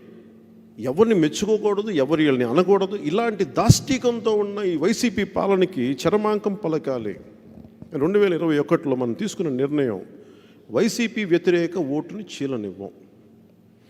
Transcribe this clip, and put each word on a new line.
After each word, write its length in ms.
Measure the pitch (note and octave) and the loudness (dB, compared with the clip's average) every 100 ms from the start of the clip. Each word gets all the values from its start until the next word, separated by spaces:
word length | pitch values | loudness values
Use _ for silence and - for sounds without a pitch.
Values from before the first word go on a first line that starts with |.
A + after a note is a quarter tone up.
| - - - - - - - - | -20 -20 -20 -20 -20 -20 -20 -8
ఎవరిని 360 | C3 D3+ A3+ G3+ | -2 2 4 4
మెచ్చుకోకూడదు, 720 | D3+ - G#3 G#3+ G#3 G3 G#3+ | 4 2 0 2 2 0 0
ఎవరు 320 | E3 C3 D#3 | 0 2 4
వీళ్ళని 220 | D3+ B2+ | 4 2
అనకూడదు. 520 | A#2+ C#3+ F3+ G3 F#3+ G3+ | 2 2 4 4 2 -4
ఇలాంటి 480 | D3 G3 A#3 G3+ | -4 -2 -2 -2
దాష్టీకంతో 920 | D#3+ E3+ G#3+ - - C4 B3 A#3 A3 | -2 2 4 4 2 -2 0 0 0
ఉన్న 260 | G#3 G3+ G3+ | 0 -2 -4
ఈ 180 | G3 D#3+ | -2 0
వైసీపీ 460 | E3+ G#3+ A#3+ G#3+ | 0 0 0 0
పాలనకి 760 | F#3+ - G3 F#3+ F#3 C3+ B2 F3+ E3+ | -2 0 2 2 2 0 -2 -2 0
చరమాంకం 460 | G#3 G#3+ G#3 G#3 | 0 0 -2 -2
పలకాలి. 680 | G3 E3 D#3 C#3 B2+ G#2+ F#2 - - - - - - - | -4 -4 -4 -4 -6 -6 -10 -14 -20 -20 -20 -20 -20 -10
రెండు 260 | D3+ D#3 G#3 | -2 0 2
వేల 140 | G3+ | 2
ఇరవై 240 | D#3+ E3 D3 | 2 0 0
ఒకటిలో 380 | C#3 E3 C#3 B2+ | 2 0 0 -2
మనం 180 | B2 | -2
తీసుకున్న 360 | A2+ G3+ - E3 | -2 -4 -4 -4
నిర్ణయం 520 | B2+ C#3 D3 C3 F#2+ - - - - - - - | -2 0 0 0 -2 -8 -18 -20 -20 -20 -20 -4
వైసీపీ 540 | A2 A3 - A3+ A3+ G3+ | 0 0 0 -2 -4 0
వ్యతిరేక 520 | E3+ F#3 F3 E3+ F3+ | 2 4 2 2 -2
ఓటుని 460 | C#3 D3 - G3 | -4 -4 -6 -10
చీలనివ్వం. 680 | - - C#3 B2 G2+ F#2 G2 - - - - - - _ _ _ _ | -12 -8 -6 -4 -6 -10 -12 -14 -20 -20 -20 -20 -20 _ _ _ _